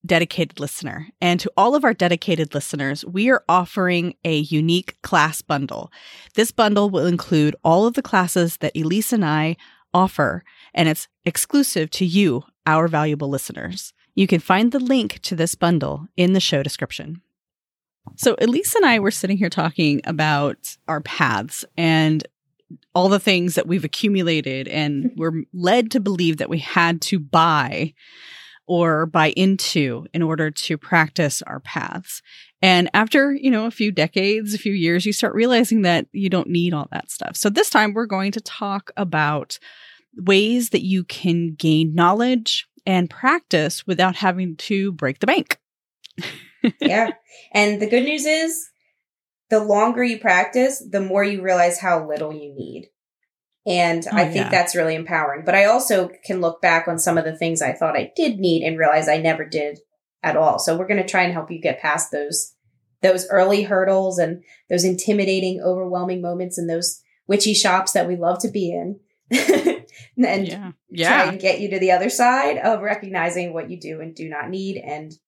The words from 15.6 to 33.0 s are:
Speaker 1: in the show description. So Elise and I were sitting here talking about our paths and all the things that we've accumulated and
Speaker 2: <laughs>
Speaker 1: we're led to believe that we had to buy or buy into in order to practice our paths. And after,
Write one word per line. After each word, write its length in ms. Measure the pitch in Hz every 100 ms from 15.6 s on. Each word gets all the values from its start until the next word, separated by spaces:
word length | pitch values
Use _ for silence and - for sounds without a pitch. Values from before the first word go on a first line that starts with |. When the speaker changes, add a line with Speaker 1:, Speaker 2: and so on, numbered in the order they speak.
| 175 170 - 143 165 -
Speaker 1:
in 180 | 180
the 60 | 190
show 220 | - 147
description. 580 | 139 - 143 - 143 170 _ _ _ _ _ _ _ _ - -
So 200 | 247 -
Elise 360 | 233 269 415 466
and 100 | 330
I 140 | 226
were 120 | 196
sitting 260 | - 190 196
here 120 | 190
talking 520 | 185 160 - 156 143 -
about 720 | 151 156 143 143 - - - -
our 140 | 156
paths 640 | - - 143 104 113 - - -
and 500 | 165 160 156 156 - _ _ _ _ - _
all 160 | 175 190
the 100 | 196
things 360 | 208 185 175 170
that 120 | 160
we've 160 | 175
accumulated 840 | 151 - 214 196 170 160 135 131 131
and 440 | 151 147 143 127
Speaker 2:
<laughs> 40 | -
Speaker 1:
we're 260 | 160 160 -
led 380 | 180 175 240 226
to 80 | 247
believe 380 | 202 185 170 156
that 120 | -
we 100 | 165
had 420 | - 190 170 170
to 180 | - 190
buy 760 | 143 165 165 156 131 - 151 _ - - - - - - -
or 400 | 175 170 156 160
buy 220 | 165 156
into 720 | - 190 190 - 175 135 120 156
in 80 | 170
order 300 | 165 160 156
to 260 | 147 - 156
practice 640 | - 170 156 - 151 -
our 160 | - -
paths. 600 | - - - - - - _ - - _
And 260 | 190 180 180
after, 400 | 202